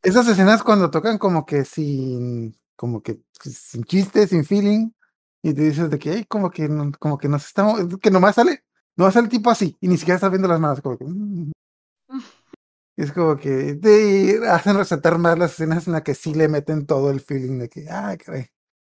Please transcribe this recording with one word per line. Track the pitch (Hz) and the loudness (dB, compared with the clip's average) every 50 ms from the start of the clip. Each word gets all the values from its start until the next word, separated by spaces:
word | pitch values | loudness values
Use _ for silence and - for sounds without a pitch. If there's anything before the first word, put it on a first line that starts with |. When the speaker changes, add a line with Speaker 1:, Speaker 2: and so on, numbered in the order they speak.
| - | 2
Speaker 1:
esas | 185 185 247 240 | 4 4 4 4
escenas | 240 214 180 190 196 220 214 - | 4 4 4 6 4 4 4 4
cuando | - 214 202 180 160 | 2 4 4 2 0
tocan | 143 160 - 170 180 196 | 0 -2 -2 0 -2 0
como | - 190 175 160 143 | 0 0 0 0 -2
que | - 151 143 135 | -2 -2 -2 -2
sin, | - - - 156 143 143 131 131 131 127 120 123 123 120 117 113 113 110 _ _ _ _ | -4 -6 -6 -4 -4 -4 -4 -4 -6 -6 -6 -6 -6 -6 -6 -8 -10 -12 _ _ _ _
como | - - 123 117 107 _ | -8 -6 -6 -6 -6 _
que | - 107 - _ _ _ _ | -8 -10 -10 _ _ _ _
sin | - 139 120 - - - - 117 117 | -16 -16 -16 -14 -16 -12 -12 -12 -8
chiste, | - - 190 190 190 - 214 208 | 0 0 0 0 2 2 2 2
sin | 185 185 165 156 | 4 2 -2 0
feeling, | - 196 208 202 202 208 220 226 226 _ _ _ _ _ _ _ _ _ _ - | 0 0 0 2 2 2 0 -2 -4 _ _ _ _ _ _ _ _ _ _ -4
y | 160 143 | -4 0
te | 139 151 | 0 0
dices | 156 147 156 170 156 | 0 0 0 -2 -2
de | 147 143 | -4 -4
que, | - - | -4 -4
"Ay, | 170 233 208 | -4 -4 -6
como | _ - 214 196 175 | _ -4 -2 -2 -2
que | - - 156 147 | -4 -4 -4 -4
no, | 151 151 147 143 139 _ | -2 -4 -4 -6 -6 _
como | - 151 143 | -4 -4 -4
que | 139 - 143 | -2 -2 -2
no | 147 143 | -2 -2
se | - | -4
está | - - - 196 | -4 -2 0 2
mo-", | 214 226 220 175 175 180 190 | 2 2 0 -4 -6 -6 0
que | - 214 | 2 4
nomás | 185 185 185 208 196 | 4 6 6 6 6
sale, | 233 240 359 294 - _ _ _ _ _ _ _ | 4 4 4 2 -2 _ _ _ _ _ _ _
nomás | - 185 190 190 | 2 2 4 4
sale | 240 233 | 4 2
el | 226 | 2
tipo | 240 233 208 240 | 0 0 2 2
así, | 226 - 202 156 - _ | 2 2 0 -4 -4 _
y | - 180 | 0 0
ni | 180 | 0
siquiera | 156 - 180 180 | 2 2 0 0
está | 180 196 196 | 2 2 0
viendo | 180 190 190 | 0 0 0
las | 180 170 160 | 0 2 2
manos, | 160 147 139 135 | 2 0 -2 -4
como | - 139 123 | -4 -8 -8
que, | - 127 | -8 -10
mm. | 147 175 202 208 208 196 175 165 147 156 _ _ _ _ _ _ _ _ _ _ _ | -10 -8 -8 -8 -8 -8 -8 -8 -10 -12 _ _ _ _ _ _ _ _ _ _ _
Speaker 2:
<laughs> | 262 269 240 - _ _ _ _ - _ _ _ _ _ _ _ _ | -14 -14 -14 -14 _ _ _ _ -20 _ _ _ _ _ _ _ _
Speaker 1:
Es | - 156 143 143 | -8 -8 -6 -4
como | 180 170 160 147 | -2 0 0 0
que | 143 - 143 135 131 139 143 143 | -2 -4 -4 -4 -4 -4 -6 -8
te | 147 180 220 208 214 214 208 196 196 190 190 208 226 233 | 0 4 6 6 6 6 4 2 2 4 2 2 0 2
hacen | 220 180 135 - 202 202 | 2 0 2 2 2 2
resaltar | 196 190 - 175 143 - 165 165 170 | 2 2 0 -2 2 2 2 2 4
más | 175 170 170 | 2 2 2
las | 165 175 160 - | 2 0 -2 -2
escenas | - 156 156 160 170 170 | -4 -4 -2 -2 -2 -2
en | 185 165 | -4 -4
las | 156 - | -4 -2
que | - 139 | -4 -6
sí | - - 160 151 | -4 -4 -4 0
le | 156 160 156 | 2 2 2
meten | 151 147 147 160 156 156 143 | 2 -2 -2 -4 -6 -6 -2
todo | 143 147 135 139 143 | -2 -2 0 0 0
el | 139 135 | -2 -4
feeling | - - 143 135 127 127 135 127 | -6 -6 -8 -6 -6 -6 -6 -8
de | 120 120 | -8 -10
que, | _ - 147 156 | _ -18 -16 -12
"Ah, | 170 202 202 - - | -10 -8 -8 -8 -10
caray". | - - - - 82 - _ _ _ _ _ _ _ _ _ | -12 -12 -12 -12 -12 -12 _ _ _ _ _ _ _ _ _